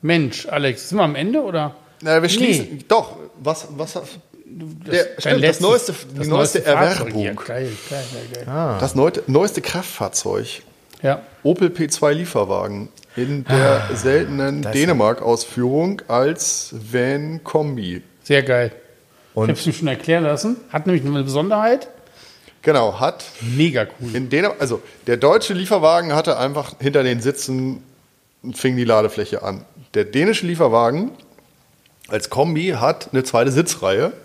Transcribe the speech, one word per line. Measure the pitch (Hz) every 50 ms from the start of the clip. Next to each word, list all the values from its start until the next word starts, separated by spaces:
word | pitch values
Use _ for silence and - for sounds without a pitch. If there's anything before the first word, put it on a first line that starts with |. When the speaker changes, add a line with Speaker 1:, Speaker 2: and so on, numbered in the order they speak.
| -
Speaker 1:
Mensch, | 151 170 165 151 127 - - -
Alex, | - - 151 143 135 120 - - -
sind | 175 208
wir | 196
am | 156 147
Ende, | 135 151 196 240 311 277
oder? | 202 175 160 151 147 - - - _ _ _
Speaker 2:
Na, | - 156 160
wir | 160 165
Speaker 1:
Nee. | 175
Speaker 2:
schließen, | 180 220 254 240 196 147 98 - 151 139 127 _
doch, | 226 226 - - - 85 76 - - 165
was, | 139 139 160 156 - 156
was, | 147 139 156 - -
Speaker 1:
Das, | 185 - - - 175 _ _ - - -
Speaker 2:
der, | - - 170 156 156 156 156 170 - - - -
Speaker 1:
dein | - - -
Speaker 2:
stimmt, | - - 139
das | 127
Speaker 1:
letztes, | 135 156 160 -
Speaker 2:
neueste, | 180 196 233 240 - - 175
Speaker 1:
das | - - 135
Speaker 2:
die | 135
neueste | 139 143 151
Speaker 1:
neueste | 156 143 147 143 - 185 -
Fahrzeug. | 151 143 151 180 165 190 170
Speaker 2:
Erwerbung. | 135 117 110 110 104
Speaker 1:
Ja, | 104 104
geil, | - - - 117 123 131 127 110 104 - -
geil, | 147 139 131 120 131
geil, | 120 117 117 123 120 123
geil. | 131
Speaker 3:
Ah. | 131 156 165 147 117 98
Speaker 2:
Das | 113 131 -
neute-, | 131 139 165 - - -
neueste | - 131 147 185 208 - -
Kraftfahrzeug. | 135 - - 175 185 - - - 110 95 - - - 98 95 98 113 113 - - - - _ _ _ _ - - -
Speaker 1:
Ja. | 135 139 - - - - - _
Speaker 2:
Opel | - 180 180 190 170
P | 175 - 160 147
zwei | - - - 147 147
Lieferwagen | 156 175 170 - - 101 95 98 95 92 101 101 101 104 - _ - - _ -
in | - 123 131 143 143 131
der | - 135 135 135 139 139 135 107 98
Speaker 1:
Ah, | 139
Speaker 2:
seltenen | 113 95 131 135 156 170 - 143 139 135 139 139 147 143
Speaker 3:
das | 107 110
Speaker 2:
Dänemark-Ausführung | 135 147 175 175 127 104 107 120 117 - 113 117 113 - - - 123 123 123 131 151 165 185 202 196 - -
als | 117 120 131 147 160 165 - - - - - - - 117 110 107 117
Van-Kombi. | 127 123 127 139 143 147 156 160 160 160 - - 156 151 147 139 123 101 90 87 92 - _ _ _ _
Speaker 1:
Sehr | - 147 139 135
geil. | 127 127 123 120 113 - - - _ - _ _ _ _ _ _ _ _
Speaker 3:
Und | 110 110 110
Speaker 1:
Ich | 156
hab's | - -
mir | 170 -
schon | - 165 147
erklären | 131 123 - - 165 170 165
lassen. | 151 147 143 - 214 247 240 - - -
Hat | 156 151
nämlich | 190 180 160 131
eine | 139 143 143 135
Besonderheit. | 135 135 143 156 196 214 208 214 226 240 269 - - - - _ _ _ - - - - _ _ - _ _ -
Speaker 2:
Genau, | - 151 135 117 107 98 -
hat | 127 151 - - - - - -
Speaker 1:
Mega | 113 117 123 135 156 170 135 123 107 101 - -
cool. | 127 120 110
Speaker 2:
in | 123 131 123
Dänemark, | 131 147 185 208 - -
also | 147 131 117 101 - - - - -
der | - 120 120
deutsche | 123 143 175 220 214 - 202
Lieferwagen | 180 190 185 220 190 156 156 165 175 175 165 143
hatte | 151 165 175 143 117
einfach | 123 135 143 147 143 - - -
hinter | 127 139 139 147 131
den | 127 123 120
Sitzen, | 113 131 143 - - - 131 131 131 131 131 - - _ _ _ _ _ _ _ _ _ _ _ _ 123 117
fing | - - 131 127
die | 123 123
Ladefläche | 117 113 107 107 107 - - 101 - - - -
an. | 98 98 95 - _ _ - 127 _ -
Der | 104 104
dänische | - - 131 160 202 226 208 -
Lieferwagen | 170 170 165 170 127 110 117 120 117 131 156 202 262 - - - _ _ - _ _ _ _ _ _ _ _ _ _ _ _ _ -
als | 104 107 - -
Kombi | - 123 143 170 165 151 170 190 170
hat | 117 113 139 156 - - - -
eine | 131 131
zweite | - - 120 120 135 131
Sitzreihe | 139 170 - - - - 95 95 101 135 185 254 - -